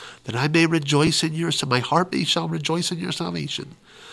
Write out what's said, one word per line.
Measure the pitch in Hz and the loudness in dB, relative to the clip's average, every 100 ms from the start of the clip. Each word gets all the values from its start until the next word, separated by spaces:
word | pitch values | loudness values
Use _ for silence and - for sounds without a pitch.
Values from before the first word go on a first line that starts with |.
| - - | -18 -16
that | - 117 | -6 -2
I | 147 | 2
may | 165 165 | 4 4
rejoice | 165 143 143 160 151 | 2 2 4 4 2
in | 160 | -2
your, | 160 170 | -2 -2
so | 147 139 | -2 0
my | 123 | 0
heart | 117 165 180 | 4 2 2
may | - | 0
shall | 170 175 165 | 0 0 -2
rejoice | 165 147 170 170 | -4 -2 -2 -2
in | 170 | -4
your | 180 | -4
salvation, | 143 170 170 143 - - - _ - - | -4 -4 -4 -6 -8 -10 -16 _ -20 -20